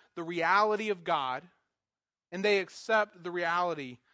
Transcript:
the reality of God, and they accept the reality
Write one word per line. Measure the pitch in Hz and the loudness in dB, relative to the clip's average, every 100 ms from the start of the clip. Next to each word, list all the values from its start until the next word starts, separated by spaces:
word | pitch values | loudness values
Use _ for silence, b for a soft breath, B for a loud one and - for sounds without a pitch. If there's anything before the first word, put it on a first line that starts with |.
| b - | b -12
the | |
reality | 165 175 165 196 214 208 214 | -6 -2 4 4 4 2 -2
of | 190 | -4
God, | 170 160 131 127 175 _ _ _ _ _ _ _ _ | -2 -2 -2 -6 -10 _ _ _ _ _ _ _ _
and | 180 | -2
they | 208 202 | 2 2
accept | 185 - - 220 208 185 | 0 -8 0 0 0 -4
the | 175 | -8
reality | 175 170 170 180 156 131 123 _ | -4 0 0 0 -2 -8 -12 _